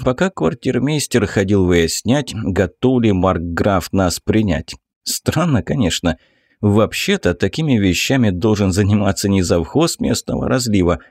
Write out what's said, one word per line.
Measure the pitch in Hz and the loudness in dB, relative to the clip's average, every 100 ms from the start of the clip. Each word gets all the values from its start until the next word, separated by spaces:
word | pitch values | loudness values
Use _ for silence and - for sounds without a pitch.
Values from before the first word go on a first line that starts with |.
| 127 | 0
пока | 127 190 | 0 -2
квартирмейстер | - 160 156 131 127 131 151 - 120 101 | -2 -4 -2 -4 -2 -2 -4 -2 -2 0
ходил | - 95 101 90 | 0 2 2 4
выяснять, | 90 82 - - 139 139 107 | 4 2 -2 0 0 -2 -6
готов | 107 95 92 - 127 127 | -4 0 -2 0 0 2
ли | 113 | 2
маркграф | 95 92 87 85 85 101 95 - | 2 2 0 -4 -2 0 0 0
нас | 95 90 - | 0 0 -2
принять. | - 104 107 71 - - _ _ | -2 0 0 -2 -6 -18 _ _
Странно, | - - - - 175 123 | -10 -6 -4 -2 0 0
конечно. | 82 135 92 - 87 - _ _ _ _ | -2 -2 -2 0 -4 -4 _ _ _ _
Вообще-то | 104 104 101 - - 196 90 | 2 2 2 -2 -2 -2 -2
такими | 87 98 - 156 120 | -2 -2 -2 0 2
вещами | 98 87 - 135 113 | 2 0 0 2 2
должен | 90 110 101 98 | 2 0 2 0
заниматься | 90 98 104 101 95 101 | 2 2 2 0 0 0
не | 98 | 0
завхоз | 87 90 80 131 165 - | 2 0 0 0 0 -2
местного | - 120 - 64 - | -4 -4 -4 -6 -2
разлива, | 127 123 104 87 85 - | -2 0 2 2 0 -6